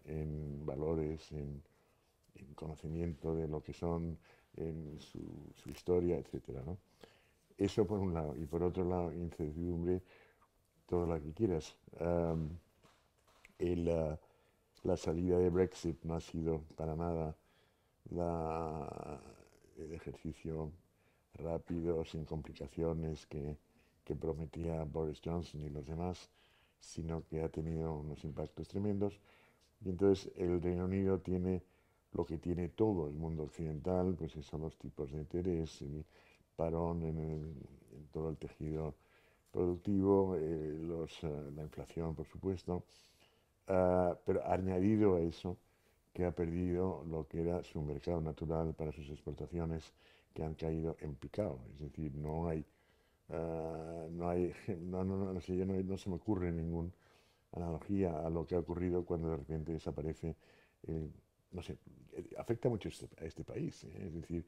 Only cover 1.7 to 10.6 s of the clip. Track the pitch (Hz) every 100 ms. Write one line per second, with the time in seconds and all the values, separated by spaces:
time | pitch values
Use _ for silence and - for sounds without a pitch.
1.7 | _ _ _ _ _ _ - 69 73 78
2.7 | 78 78 82 85 71 80 80 80 76 -
3.7 | - 85 85 85 82 - - _ - 80
4.7 | 80 78 76 - - 78 80 76 - -
5.7 | - - 90 87 82 - - - 64 67
6.7 | 95 - _ - - _ _ _ - 98
7.7 | - 98 104 95 82 76 65 80 82 87
8.7 | 87 90 90 87 85 85 - 78 78 87
9.7 | 85 85 92 - - - _ _ _